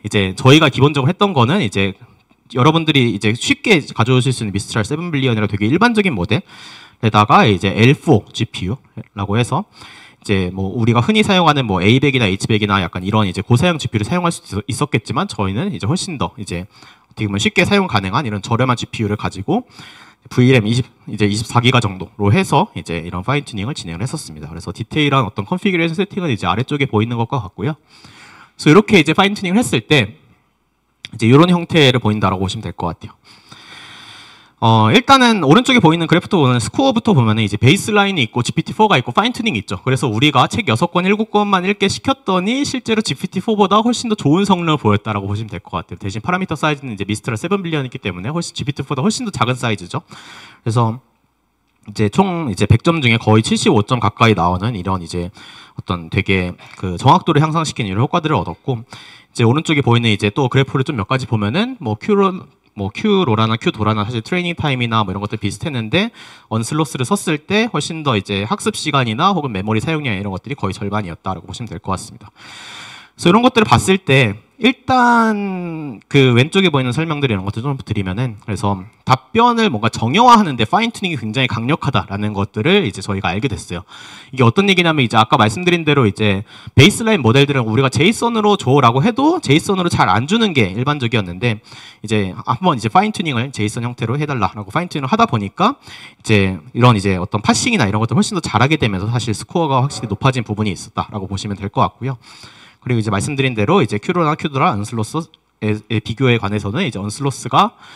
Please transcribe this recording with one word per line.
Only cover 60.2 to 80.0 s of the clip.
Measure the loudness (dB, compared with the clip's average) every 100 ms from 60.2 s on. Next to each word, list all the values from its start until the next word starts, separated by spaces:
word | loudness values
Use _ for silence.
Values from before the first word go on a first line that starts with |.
| 0
또 | 0 0
그래프를 | 2 0 -2
좀 | -4 -4
몇 | -2
가지 | -4 -2
보면은 | -2 -2 -2 -4 -6
뭐 | -8 -6
큐로-, | 0 2 2 -2 -14 _ _
뭐 | -8 -8
큐로라나 | -4 0 2 2 0 0 0
큐도라나 | -4 -2 -2 -2
사실 | -2 -6
트레이닝 | -4 -4 -4 -4
타임이나 | -4 -2 -2 -2
뭐 | -2
이런 | -4
것들 | -6 -6
비슷했는데 | -6 -6 -8 -6 -2 0 -2 -6 -20 -20 _
언슬로스를 | -6 -2 -2 -2 -4 -2
썼을 | -2 -2 -6
때 | -2 -2 0
훨씬 | -4 -6 -4
더 | -2 -2
이제 | -2 -6
학습 | -4 -4 -4 -4
시간이나 | -2 -2 -2 0 0
혹은 | 0 -4
메모리 | -6 -2 -2
사용량 | -2 -4 -4 -6
이런 | -6
것들이 | -8 -10 -8
거의 | -6
절반이었다라고 | -6 -6 -6 -8 -10 -10 -10 -12
보시면 | -14 -12
될 | -12
것 | -8
같습니다. | -8 -8 -20 -20 _ -20 -20 -20 -20 -20 -20 -20 _
그래서 | 4
이런 | 6
것들을 | 6 4 4
봤을 | 4 4 0
때 | 4 4 4 -2 _ _
일단 | 0 0 0 2 4 4 2 0 -4 -6 -8 -8 -10 -12 _
그 | 4 6
왼쪽에 | 4 4 4 2
보이는 | 2 0
설명들 | -2 -2 -2 -2
이런 | -2 -4
것들 | -6
좀 | -6 -6
드리면은, | -6 -6 -4 -4 -6 -6 -8
그래서 | -4 -2 -2 -6 _ 0
답변을 | 0 2 2 4 4 0
뭔가 | 0 -2
정형화하는데 | -2